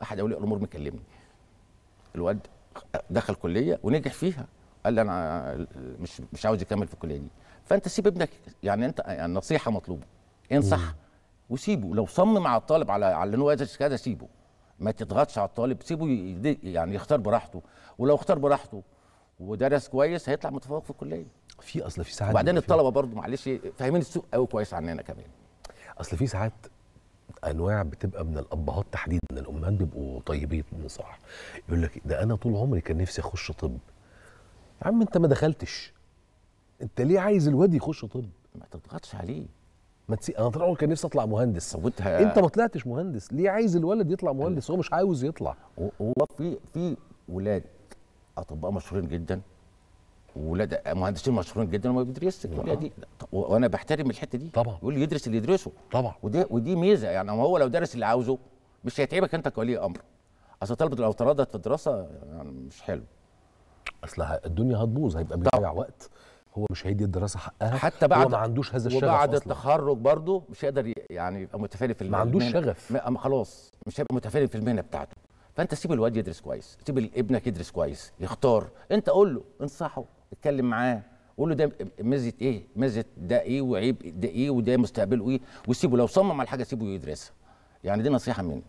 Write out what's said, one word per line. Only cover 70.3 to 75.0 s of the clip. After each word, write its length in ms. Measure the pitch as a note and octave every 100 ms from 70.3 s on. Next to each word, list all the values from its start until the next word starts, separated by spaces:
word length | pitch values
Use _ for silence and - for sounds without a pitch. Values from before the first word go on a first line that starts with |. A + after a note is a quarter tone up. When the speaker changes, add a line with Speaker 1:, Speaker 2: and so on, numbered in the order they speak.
| F#3+ D#3
Speaker 1:
مش 160 | A2 C#3+
هيقدر 220 | C#3 A2+
ي-، 60 | A2 -
يعني 320 | F2 F2+ F#2+
يبقى 180 | F#2 G#2
متفاني 340 | G#2 - B2+
في 80 | A2+
الم-، 100 | F#2+
Speaker 2:
ما 60 | G2
عندوش 260 | A2+ D#3+
Speaker 1:
المهنة. 220 | A#3+ G#3+ C#3+
Speaker 2:
شغف. 260 | - -
Speaker 1:
ما، 180 | B2 -
ما 100 | B2
خلاص 520 | C3+ C3+ G#2 - - _ -
مش 120 | -
هيبقى 160 | C#3+ B2+
متفاني 320 | A2+ D3 C3+
في 80 | A2+
المهنة 260 | A2+ G#2+
بتاعته. 340 | - D2